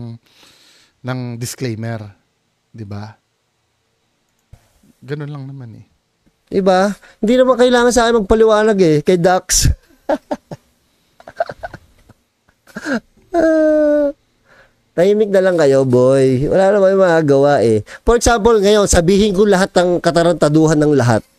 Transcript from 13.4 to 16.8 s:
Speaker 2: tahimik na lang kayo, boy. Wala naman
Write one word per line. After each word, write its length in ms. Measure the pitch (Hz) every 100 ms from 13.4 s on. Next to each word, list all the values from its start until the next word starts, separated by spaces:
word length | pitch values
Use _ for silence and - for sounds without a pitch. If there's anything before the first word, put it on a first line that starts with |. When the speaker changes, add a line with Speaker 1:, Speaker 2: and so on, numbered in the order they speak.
| 320 320 311 302 302 294 285 294 _ _ _ _ _ _ _ -
Speaker 2:
tahimik 320 | 185 208 214
na 140 | 190
lang 100 | 185
kayo, 320 | 175 143 135 135
boy. 640 | 123 127 135 135 127 147
Wala 240 | 180 190
naman 240 | 208